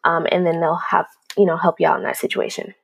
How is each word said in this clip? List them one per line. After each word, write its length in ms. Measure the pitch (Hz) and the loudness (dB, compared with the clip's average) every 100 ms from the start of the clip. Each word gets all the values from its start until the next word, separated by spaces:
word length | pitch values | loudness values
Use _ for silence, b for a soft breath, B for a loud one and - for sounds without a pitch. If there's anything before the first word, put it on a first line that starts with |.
um, 220 | - 165 165 | 2 0 0
and 140 | 180 175 | 2 2
then 140 | 165 | 2
they'll 160 | 165 175 | 0 0
have, 300 | - 180 - _ _ - | 0 -2 -2 _ _ 2
you 80 | |
know, 140 | 190 165 | 2 4
help 200 | 175 - | 0 2
you 80 | 165 | 0
out 120 | 147 | 0
in 60 | |
that 120 | - - | -2 -4
situation. 580 | - - 110 - - - | -4 -4 -4 -6 -12 -18